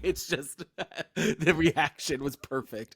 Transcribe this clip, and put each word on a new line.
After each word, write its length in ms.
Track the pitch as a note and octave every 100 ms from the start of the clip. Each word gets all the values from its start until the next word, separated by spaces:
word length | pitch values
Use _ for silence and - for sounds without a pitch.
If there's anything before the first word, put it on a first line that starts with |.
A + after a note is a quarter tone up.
It's 240 | F#3+ E3+ -
just 360 | F3 C#3+ - F3
<laughs> 460 | - F#3 - -
the 380 | - F#3 - D#3
reaction 680 | D#3+ E3 D#3 D3 - - C3+
was 120 | C#3
perfect. 600 | C3 - C3+ A#2 A2 A2